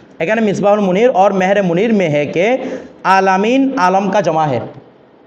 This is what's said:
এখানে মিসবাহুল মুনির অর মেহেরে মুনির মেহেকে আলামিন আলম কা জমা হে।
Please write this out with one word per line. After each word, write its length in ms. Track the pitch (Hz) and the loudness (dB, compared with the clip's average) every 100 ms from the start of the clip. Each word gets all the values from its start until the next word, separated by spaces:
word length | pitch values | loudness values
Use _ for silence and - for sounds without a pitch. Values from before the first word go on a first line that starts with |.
| - - | -16 -8
এখানে 220 | 165 226 | -4 -2
মিসবাহুল 380 | 214 165 202 208 | -2 0 0 0
মুনির 300 | 190 180 247 | 0 2 2
অর 240 | 180 202 | 2 2
মেহেরে 280 | 196 185 202 | 2 0 0
মুনির 320 | 185 170 226 | 0 0 0
মেহেকে 640 | 214 170 147 143 160 208 262 - - - - | 0 0 -2 -2 -2 0 -2 -4 -12 -14 -6
আলামিন 760 | 175 190 190 190 214 269 269 220 | 0 2 2 2 2 2 0 0
আলম 320 | 180 190 202 | 0 0 0
কা 120 | 208 | 0
জমা 240 | 165 160 151 | 0 0 -2
হে। 140 | 120 104 - - - _ _ | -2 -6 -14 -20 -20 _ _